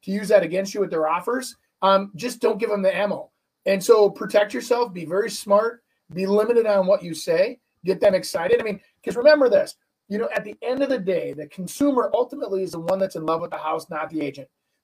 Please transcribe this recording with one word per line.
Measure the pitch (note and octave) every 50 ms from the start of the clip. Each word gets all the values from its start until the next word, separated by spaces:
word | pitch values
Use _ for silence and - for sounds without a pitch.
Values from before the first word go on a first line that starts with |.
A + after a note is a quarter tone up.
| _
to | F#3
use | G3 G#3 G#3 F#3
that | A3 G3 F3
against | D#3+ E3 F#3+ G3 G3 -
you | G#3
with | F#3+ E3
their | E3+ D#3+ D#3
offers, | D#3 E3 F3+ F3+ A#3 B3 C4 B3+ - - _ _ _ _ _ F#3+
um, | F#3+ G3 G3 G3 G3+ -
just | D3+ - B3 - -
don't | - A#3 A3+ G3
give | A3+ G#3+
'em | G#3 G3+ F#3+
the | F#3+ F3+
ammo. | F3+ G#3 G#3 F3+ - - - _ _ _ _ _ _ _
And | F#3 G3 F#3+ F3+
so | - A#3+ G#3+ G#3 G3
protect | G3 - G#3+ G3 - G#3 G#3 G#3 -
yourself, | B3 - - B3 A#3+ B3 A3 F3+
be | F3+ D#3+
very | D3 E3+ G3 A3+ A3
smart, | - - - G#3 G3+ G#3 A3 A#3 A#3 - _ _ _ _ _ _ C#3+
be | E3+ F#3+
limited | G3 G3+ G#3 G#3+ A3+ A#3 A#3 A3
on | G#3+ G3+ G3 F#3
what | F3+ G3+ F#3+ F3
you | F3 D#3+
say, | - - F3+ E3 E3+ F#3+ A#3+ C4 - _ _ _ _ -
get | F3 F#3+ -
them | - - F#3
excited. | F#3 - - - F3+ E3 F#3 A#3 A#3+
I | A#3
mean, | G#3+ G3+ G3+ - _ _ _ _
'cause | - -
remember | A#3+ A#3+ D4 D4+ D4 C4+ A#3+
this, | G#3 - - - - _ _ _ _ _ _ -
you | G3 G#3+
know, | A3+ - -
at | G3+ G#3
the | G#3+ G#3 -
end | - A#3 B3+ C4 C#4
of | C4
the | C4+ A#3
day, | F#3 F#3 F#3 E3 D#3+ E3 -
the | D3 D3+
consumer | C#3+ - - F3+ E3+ - - C#4 C#4+ C4+ B3 A3 G3+ -
ultimately | A3 B3+ - - C#4+ C4 G#3 G3 F#3+ F#3+
is | F3 E3+
the | E3
one | E3 E3+ F#3+ F#3+
that's | F#3+ F#3 -
in | E3+ D#3+
love | D#3+ E3 E3
with | E3+ D#3+
the | D#3
house, | D3 D3+ D#3 D#3+ D#3+ D#3 -
not | E3 D3+ D#3 D#3+
the | D#3+ D#3
agent. | D3 C#3 C3+ C#3 C3+ - _ _ _ _ _ _